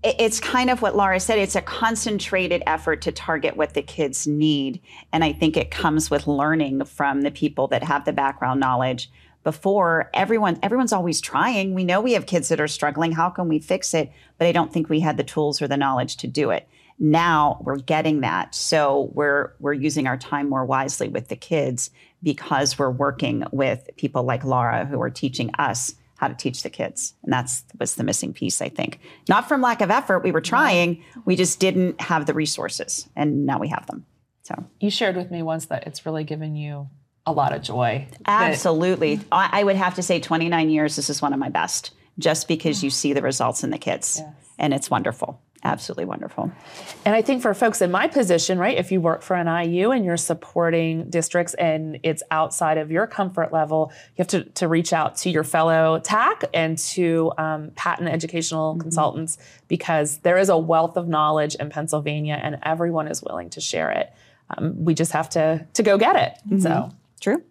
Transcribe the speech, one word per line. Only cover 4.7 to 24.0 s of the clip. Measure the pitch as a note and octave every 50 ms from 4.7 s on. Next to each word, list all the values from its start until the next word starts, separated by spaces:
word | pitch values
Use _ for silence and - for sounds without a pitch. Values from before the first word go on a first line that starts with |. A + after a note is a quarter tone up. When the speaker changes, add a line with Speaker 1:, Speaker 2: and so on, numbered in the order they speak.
| B2 - _ - - - - _
Speaker 1:
And | - D#3+ E3
I | D#3 D3
think | - E3 D#3 D#3
it | E3 - -
comes | - - - E3 D3+ D#3 D#3 -
with | D3+ D3 -
learning | D3 C#3+ C#3 C#3+ D3+ D#3+ D#3+ D3+ C3+ C3+ C3+ C#3
from | - - - D3 C#3+ C3+ C#3
the | C#3 C#3+
people | C#3+ - D3+ C#3+ - - C3+ C3+
that | C3 C#3 D3
have | E3 C#3+ C#3+ -
the | D#3+ C#3
background | C#3+ C#3 C#3 C#3 - B2+ B2+ C3 C#3
knowledge. | C3+ B2+ B2+ B2 B2+ C3 C3 B2+ - - _ - - - _ _ _
Before, | D#3 D#3 - - G3 G3 G#3 F#3 E3+ E3 D#3+ - - -
everyone, | - F#3+ - A3+ A3 G#3 F#3 E3+ -
everyone's | - G3 A3+ B3+ C4 A3 A3+
always | F#3+ F3 F3 D3+ -
trying. | - - - C#3 F3 A#3+ B3 G3+ F#3+ F#3+ F#3
We | F#3 F#3
know | F3 F3+ G3
we | A3 B3+ A#3
have | F#3+ -
kids | - F#3 E3+ C3+ -
that | E3 D#3
are | D3+
struggling. | D3 - - - D3 C#3+ D3+ E3 E3+ D#3+
How | D#3+ E3+ F3+
can | F3+ - F3+
we | E3+ D#3
fix | D#3 - - F#3 - - - -
it? | E3 D3 - - - - _ _
But | _ E3+
I | F3
don't | E3 F3 - -
think | - E3+ D#3
we | - D#3 D#3
had | E3+ D#3 D3
the | - C#3+
tools | - - D#3+ D3+ D3 C#3 -
or | D3+
the | C3+ C#3
knowledge | C#3+ C#3 C#3 C3 B2 B2+ B2+ -
to | - -
do | B2 C3 D3 C#3+ A#2
it. | F#2 - - _ _ _ _ _ _ -
Now | - D3+ D3+ E3 E3+ F3 E3 D3+ D3 D3 - -
we're | - - C3+
getting | C#3 B2+ - D#3+ D#3 D#3 D#3+ D3+ D3
that. | B2+ F#2+ E2 F#2 - - -
So | - - - E3+ D#3 D3 C#3 C3+ C#3+ C3 - -
we're, | C#3+ D3 C#3+ C#3+ C#3+ - - - _
we're | - C#3+ D3
using | C#3 C3+ D#3 C#3 D#3+ C3
our | C3 B2+
time | C3+ - - D3+ C#3+ C#3+ C#3+
more | C#3 C3+ C3
wisely | B2 C3+ C3 C3+ C#3 - - -
with | - - - B2 -
the | -
kids | - - - E3 D3+ C#3 C3 B2+ A#2+ - - _ _ - _ _ _
because | - D#3 C3+ - - - D3 C3+ C#3+ C#3 -
we're | - C#3+ C3
working | B2+ B2+ C#3 C#3+ C3 B2+ D3 B2 A#2 - - -
with | - C3+ C#3 C3 A2 B2 - - _
people | -